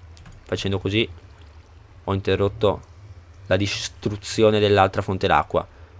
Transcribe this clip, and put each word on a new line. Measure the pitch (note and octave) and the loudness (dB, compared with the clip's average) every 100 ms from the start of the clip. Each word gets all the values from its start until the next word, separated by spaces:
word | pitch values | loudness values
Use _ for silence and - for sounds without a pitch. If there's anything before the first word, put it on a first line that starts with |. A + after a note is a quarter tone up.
| - - - - | -20 -20 -20 -18
facendo | - F#2+ G2 G2 | -8 -6 -4 -4
così | G2 G#2 A#2 - - - - - - - - - | -2 -2 -2 -6 -20 -20 -20 -20 -20 -20 -20 -14
ho | - | -4
interrotto | G2 G2 F#2+ G2 - G2+ - - - - - - - - | -4 0 0 0 0 -2 -2 -8 -20 -20 -20 -20 -14 -4
la | F#2+ | -2
distruzione | G2+ - - - A#2 G#2 - - A2 G#2+ | -2 -4 -8 -8 -8 -6 -6 2 4 4
dell'altra | G#2 G2+ F#2+ G#2+ | 4 4 4 0
fonte | G2 F#2+ F#2+ | -4 -2 2
d'acqua. | D2+ - E2+ - - - | 2 2 -4 -4 -16 -20